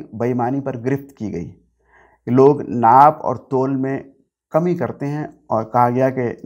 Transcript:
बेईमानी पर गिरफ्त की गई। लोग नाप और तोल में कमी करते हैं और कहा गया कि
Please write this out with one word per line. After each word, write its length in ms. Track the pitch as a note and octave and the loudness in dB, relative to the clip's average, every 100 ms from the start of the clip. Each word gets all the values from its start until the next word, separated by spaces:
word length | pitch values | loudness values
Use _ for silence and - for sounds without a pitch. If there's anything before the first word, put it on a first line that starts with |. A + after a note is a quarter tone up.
| - G#2+ | -8 -6
बेईमानी 440 | A#2+ B2 A#2+ C#3 | -4 -2 -4 -6
पर 160 | C3+ B2 | -8 -8
गिरफ्त 360 | A#2+ C#3 - _ | -6 -6 -8 _
की 120 | G#2+ | -10
गई। 220 | E2+ E2+ - _ _ _ _ _ _ - | -10 -12 -16 _ _ _ _ _ _ -2
लोग 360 | B2 C#3 C#3+ - | 6 6 4 -2
नाप 520 | A#2+ A2+ C3 D3 D3+ | 0 6 8 6 4
और 160 | - A#2+ - | -4 -8 -4
तोल 240 | C3 C3 C3 | -4 -2 -4
में 260 | C3 C3+ - _ _ _ _ | -4 -6 -10 _ _ _ _
कमी 220 | D#3 F3 E3+ | -2 -2 -2
करते 300 | A#2 - C#3+ | -6 -8 -8
हैं 200 | D3+ D3+ - _ | -8 -10 -16 _
और 140 | A2+ A2+ | -6 -2
कहा 240 | A#2+ B2 | 0 0
गया 200 | B2 C3 | 2 -2
कि 300 | C3 A#2 - | -2 -6 -8